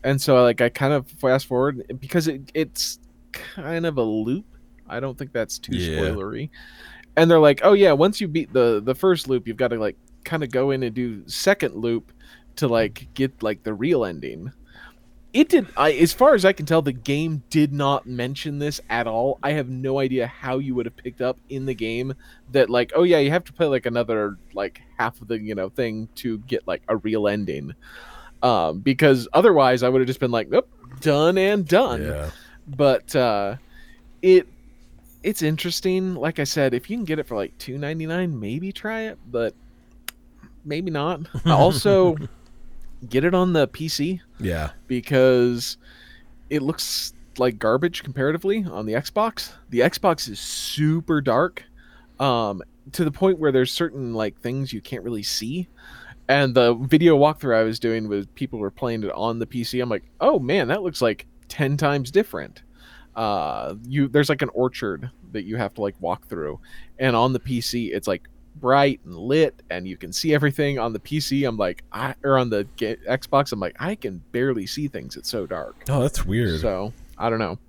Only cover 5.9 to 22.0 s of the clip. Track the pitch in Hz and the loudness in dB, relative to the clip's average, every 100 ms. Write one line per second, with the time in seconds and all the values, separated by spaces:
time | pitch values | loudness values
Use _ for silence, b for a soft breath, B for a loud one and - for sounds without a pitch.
5.9 | 78 78 98 95 113 151 B B B B | -2 -2 -4 -6 -8 -10 B B B B
6.9 | B B - 165 165 151 139 190 202 196 | B B 2 6 8 8 8 6 8 8
7.9 | 143 180 214 196 156 143 127 117 110 110 | 8 4 2 -4 -4 0 4 4 4 0
8.9 | 127 190 170 131 127 120 107 127 117 104 | 0 2 2 0 -2 -2 -2 -2 0 -4
9.9 | - _ - - 160 143 127 135 135 123 | -6 _ -20 -8 -6 -2 0 0 0 -4
10.9 | 113 120 107 - - - 202 139 - 117 | -4 -6 -6 -10 -2 0 2 0 -2 -2
11.9 | 117 - - b b b - 143 117 110 | -2 -4 -20 b b b -4 0 2 0
12.9 | 104 - - 135 _ 107 104 - 104 135 | -4 -18 -4 -4 _ -6 -4 -6 -4 0
13.9 | 156 104 82 67 60 101 - - B B | 0 0 -6 -12 -12 -16 -18 -20 B B
14.9 | B _ - - - 302 339 202 - 143 | B _ -20 -6 0 4 4 2 2 2
15.9 | 135 160 - 269 254 185 196 151 165 143 | 4 2 6 6 6 4 2 0 2 2
16.9 | 127 - 143 160 156 - 160 151 143 139 | -4 -4 -2 -2 -6 -2 2 2 2 0
17.9 | 139 - 123 123 139 160 143 147 143 - | 0 -4 -6 -6 -6 -8 -6 -6 -6 -6
18.9 | 117 117 110 127 - 139 151 127 131 131 | -4 -2 -2 -2 -2 -2 -4 -4 -6 -4
19.9 | 135 135 131 120 - 135 131 139 123 120 | -2 0 -2 -4 -6 -8 -6 -4 -4 -6
20.9 | - 123 123 127 - _ 135 135 117 113 | -10 -16 -6 -6 -6 _ -10 -6 -6 -4
21.9 | 113 | -4